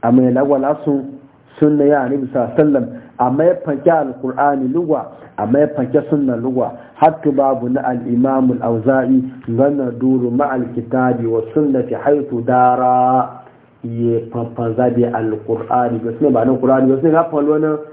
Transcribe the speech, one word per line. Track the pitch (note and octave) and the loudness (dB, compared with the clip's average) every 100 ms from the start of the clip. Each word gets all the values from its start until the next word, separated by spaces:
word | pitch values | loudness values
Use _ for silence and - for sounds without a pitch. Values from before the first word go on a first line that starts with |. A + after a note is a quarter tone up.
Amma | C3+ B2+ | 4 4
e | B2+ | 4
lagwa | B2 C#3 C#3 | 2 2 0
la | C3+ D3+ | 0 -2
sun | - C#3 C3+ - - _ _ - | -2 -2 -4 -14 -20 _ _ 0
sunna | D3+ D3 C#3+ | 2 4 4
ya | D3 | 2
Annabi | B2+ C#3 B2+ | 0 -4 -4
sallallahu | C3 A2+ | -4 -2
alaihi | A#2 | 2
wasallam. | D3+ C#3 A2+ - - - | 2 2 -2 -10 -18 -2
Amma | B2+ C3+ E3 | -2 2 2
ya | F3 - | 2 -2
fanke | C#3 E3+ | 0 2
Al-Qur'ani | D#3+ C#3+ B2 C3 B2+ C#3+ C#3 B2+ | 2 0 -6 -8 0 0 0 -2
lugwa, | D3+ F3 C#3+ A2+ - - - | -2 -2 -4 -4 -16 -18 -8
amma | G#2+ C3 | 0 2
ya | D3 | 2
fanke | - B2+ C#3+ - | 0 0 0 0
sunna | D3+ C#3 A#2+ | 0 0 -2
lugwa. | B2 B2+ A2 - - - | -4 -2 -4 -6 -20 2
Hatta | D#3 D#3+ D3+ | 2 2 -2
babu | C3+ C3+ B2+ B2 | 0 0 0 -2
na | B2+ | -2
al-Imam | B2 B2 A#2 A#2+ C3 C3+ B2+ | -2 -4 -2 0 2 2 0
al-Auza'i, | A#2+ A#2 A#2 A2 C3+ B2 C3 B2+ - - | 0 -2 -2 0 0 2 0 0 -10 -6
ganna | A#2 C#3 D3 B2+ | 0 2 2 -4
duru | A#2 C3 C3 A#2+ | -2 0 2 0
ma | A#2+ C#3+ | 0 -2
al-kitabi | C3 A#2 A#2+ A2+ C3 B2+ A#2+ A#2 | -2 -4 -6 -4 0 0 0 0
wa | A2+ A2+ | -2 -2
sunnati | - D3 C3 A#2+ | 0 0 0 -2
haythu | A2+ - D3 C#3+ A#2+ | -2 0 0 0 -6
dara. | A#2 B2+ B2+ B2 B2+ B2+ B2+ B2+ B2 - - - _ _ | 0 4 4 4 2 2 2 2 0 -6 -20 -20 _ _
Ye | A#2+ A#2 A#2+ A2+ - | -10 -4 -2 -2 -4
fanfan | A#2+ A#2 - A#2 A2+ | -8 -8 -4 -4 0
zabi | B2 A#2+ A#2+ | 0 2 0
Al-Qur'ani. | A#2 A2 G#2+ - A2+ - B2 A#2+ A#2 | 0 -4 -4 -4 -6 -2 0 0 -2
Ga | A#2 A2+ | -6 -2
sunna | D3 | 0
ba | A#2+ A#2+ | 2 2
nan | B2+ | 0
Qur'ani, | B2+ C3 C3 | 2 2 2
ga | C3+ | 2
sunna | D#3+ | 2
ga | D#3+ E3+ | 2 2
fanlo | D#3 C#3+ D3+ | 0 0 0
nan | D#3 D3+ D3+ | 0 -2 -8